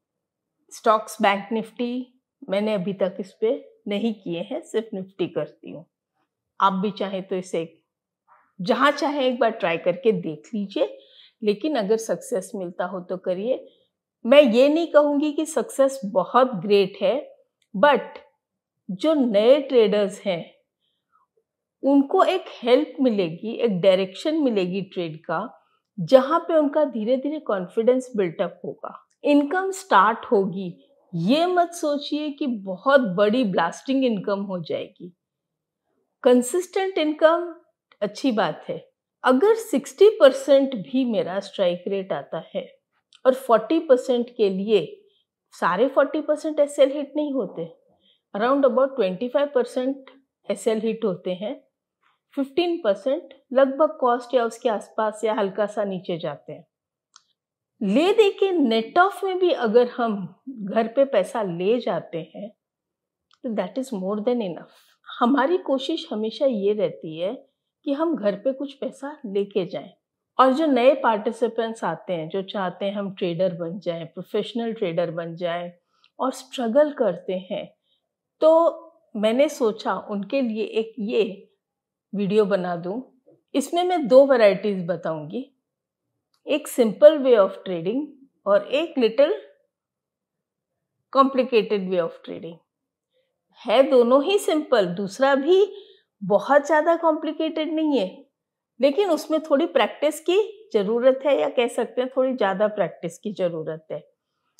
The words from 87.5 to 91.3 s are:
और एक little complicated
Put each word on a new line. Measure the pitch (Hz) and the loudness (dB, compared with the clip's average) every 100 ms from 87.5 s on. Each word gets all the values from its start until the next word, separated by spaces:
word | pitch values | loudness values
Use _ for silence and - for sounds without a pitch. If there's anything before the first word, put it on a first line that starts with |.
| - - 175 170 247 302 - _ _ 196 | 0 -8 -6 -4 -4 -6 -12 _ _ 0
और | 202 202 | 0 2
एक | 277 330 277 | -2 -2 0
little | 220 226 294 415 - _ _ _ _ _ _ _ _ _ _ _ _ _ _ _ _ 262 | 2 4 2 2 -8 _ _ _ _ _ _ _ _ _ _ _ _ _ _ _ _ 2
complicated | 269 | 2